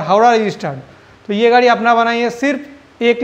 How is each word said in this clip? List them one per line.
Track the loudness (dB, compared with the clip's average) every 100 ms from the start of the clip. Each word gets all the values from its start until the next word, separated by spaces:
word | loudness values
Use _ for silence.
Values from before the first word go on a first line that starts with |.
| 2
हावड़ा | 2 4
रजिस्टर्ड। | 2 0 -6 -10 -12 -16 -20 -20 -18
तो | -8 -2
ये | 2
गाड़ी | 4 2
अपना | 2 2 2
बनाई | 0 -2
है | -4 -4
सिर्फ | -4 -4 -8 -20 -20 -4 -2
एक | 0